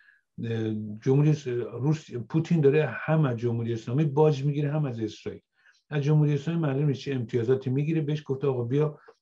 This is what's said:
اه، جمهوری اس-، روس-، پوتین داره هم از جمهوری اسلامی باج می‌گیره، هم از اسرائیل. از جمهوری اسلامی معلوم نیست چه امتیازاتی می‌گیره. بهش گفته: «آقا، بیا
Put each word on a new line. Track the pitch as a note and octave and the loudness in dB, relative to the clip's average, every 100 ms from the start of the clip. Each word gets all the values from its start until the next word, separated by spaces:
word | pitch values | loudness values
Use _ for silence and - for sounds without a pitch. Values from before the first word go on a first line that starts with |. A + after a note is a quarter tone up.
| _ _ _ - | _ _ _ -10
اه، | A#2 A2+ A2 G#2+ G#2+ G#2+ | -6 -4 -4 -4 -6 -4
جمهوری | C3 C#3+ D3+ | 2 4 4
اس-، | D3 B2 | 2 0
روس-، | A#2+ A2 A#2+ C#3+ D#3 - | -6 -6 -4 -2 -2 -4
پوتین | A#2+ - D#3+ E3 E3 | -10 -4 -2 2 4
داره | C#3 D3+ C#3 | 4 4 2
هم | A2 - D#3+ C#3+ | -2 0 2 2
از | A#2 | 0
جمهوری | A#2+ A#2 A#2 | -2 -2 -2
اسلامی | A2 - C3+ D#3 | -4 -2 0 2
باج | C#3 D#3 C3+ | 4 4 4
می‌گیره، | C#3+ C#3+ C#3+ | 0 -2 -2
هم | D#3 C#3 | -2 -2
از | A2+ | -4
اسرائیل. | G#2+ - G#2 F#2 _ _ _ _ - | -6 -6 -12 -12 _ _ _ _ -8
از | D3 | -2
جمهوری | C#3 D3+ D3 | 2 4 4
اسلامی | C#3+ E3 E3+ | 2 -2 -2
معلوم | D3+ C3+ D3+ | 0 0 0
نیست | B2+ | -2
چه | - | -4
امتیازاتی | C3 A#2 B2 A2+ G3 C3 | -6 -2 -2 2 0 0
می‌گیره. | C3 D3 D#3+ | -2 0 0
بهش | D3 D3+ - | -2 -4 -4
گفته: | C3+ C#3+ | -2 -2
«آقا، | B2 | -2
بیا | A#2 C#3 D3+ D3+ - - | 0 0 0 -4 -18 -20